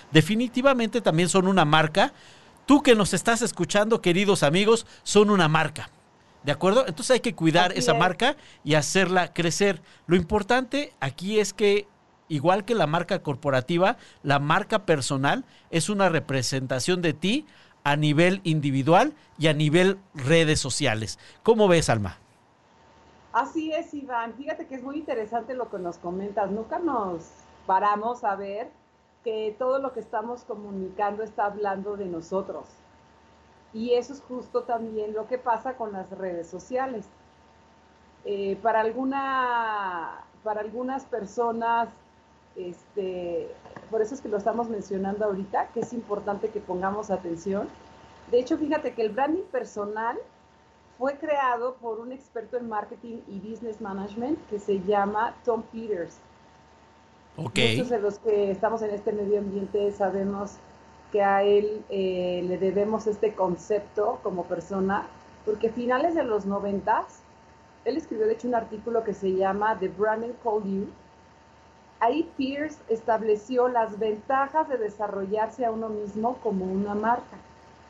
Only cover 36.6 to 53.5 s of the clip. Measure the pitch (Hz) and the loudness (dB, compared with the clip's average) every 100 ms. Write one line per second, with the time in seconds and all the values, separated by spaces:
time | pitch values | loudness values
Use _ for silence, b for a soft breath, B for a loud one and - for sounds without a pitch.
36.6 | - 254 269 240 - _ _ _ _ _ | -6 -4 -4 -6 -12 _ _ _ _ _
37.6 | _ _ _ _ _ _ 202 202 196 190 | _ _ _ _ _ _ -8 -4 -4 -2
38.6 | 226 220 220 233 262 277 269 262 247 240 | 0 2 0 -2 -2 -2 -2 0 0 0
39.6 | 226 208 196 175 147 82 - - 214 208 | -2 -4 -4 -6 -8 -12 -20 -12 -6 -6
40.6 | 214 220 254 269 - 233 196 240 233 233 | -6 -6 -6 -6 -6 -8 -6 -4 -2 -2
41.6 | 226 233 226 - _ _ _ _ _ 190 | 0 0 -2 -8 _ _ _ _ _ -14
42.6 | 180 175 _ 208 185 180 175 165 - - | -12 -14 _ -6 -6 -6 -6 -6 -8 -14
43.6 | - - - 214 214 269 226 202 226 226 | -18 -20 -6 -2 -2 -4 -6 -2 -2 -2
44.6 | 233 208 190 196 196 202 214 190 190 233 | -4 -6 -6 -4 -4 -2 -2 -4 -4 -4
45.6 | - 233 208 233 202 202 196 202 220 208 | -4 -6 -6 -8 -6 -6 -4 -6 -6 -6
46.6 | - 180 190 208 208 185 170 165 202 196 | -6 -4 -4 -4 -4 -6 -6 -8 -4 -4
47.6 | 311 - - - - - - 240 254 311 | -6 -12 -20 -20 -20 -20 0 0 0 -2
48.6 | 294 302 247 240 220 208 277 359 392 247 | 0 -2 -2 -4 -2 0 0 -2 -4 -6
49.6 | 220 214 202 214 226 339 - _ _ _ | -6 -6 -6 -4 -4 -6 -12 _ _ _
50.6 | _ _ _ _ 262 285 311 285 254 240 | _ _ _ _ -4 -4 -2 0 2 0
51.6 | 247 254 233 220 240 262 - 233 208 247 | -2 -6 -8 -8 -10 -14 -12 -12 -8 -8
52.6 | 233 214 208 233 233 226 - 196 214 | -4 -6 -8 -12 -14 -14 -12 -12 -12